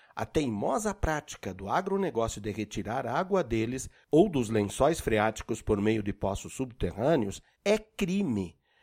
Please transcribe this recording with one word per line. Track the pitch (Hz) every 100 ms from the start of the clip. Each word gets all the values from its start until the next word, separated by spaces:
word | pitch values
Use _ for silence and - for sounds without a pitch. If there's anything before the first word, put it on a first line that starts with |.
| _ -
a |
teimosa | 113 160 139 104 123 247 214
prática | 190 - 151 - - 104
do | 92 98
agronegócio | 135 190 196 185 113 113 -
de | 107
retirar | 101 107 113 95 123 120
a |
água | 135 185 196
deles | 123 113 113 131 - - _
ou | 151 214
dos | 147 107
lençóis | 110 101 - 139 165
freáticos | - 107 107 110 - 113
por | - 104
meio | 104 110
de | 101
poços | 95 101 101 85
subterrâneos | - 127 - 92 95 131 160 98 - - _
é | - 214
crime, | - - 190 190 185 107 90 - _ _